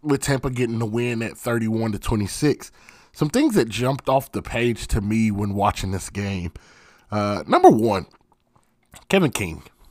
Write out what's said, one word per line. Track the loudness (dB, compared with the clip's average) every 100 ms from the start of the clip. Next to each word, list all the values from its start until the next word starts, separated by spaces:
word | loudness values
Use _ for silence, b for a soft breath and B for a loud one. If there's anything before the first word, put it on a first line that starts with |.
with | -2 -2
Tampa | 0 -2 -2
getting | -2 -2 -2
the | -2
win | -2 -2 -2
at | -6 -6
thirty-one | -2 0 0 0 -2
to | -4
twenty-six. | -2 -2 -2 0 0 0 -6 b b b b
Some | -4 0
things | 2 4 2
that | 0
jumped | 0 -2 -2 0
off | 0 0
the | -8
page | -4 -2 0 0 -2
to | -2
me | 0 2 2
when | 0 -2
watching | 0 0 0 -4
this | -6 -8
game. | -6 -4 -4 -6 -10 b b b b b
Uh, | -4 -2 -4 0
number | 6 8
one, | 8 4 0 -4 _ _ _ _ _ _ _ _ -16 0
Kevin | 2 2
King. | 0 -6 -8 -16 _ -20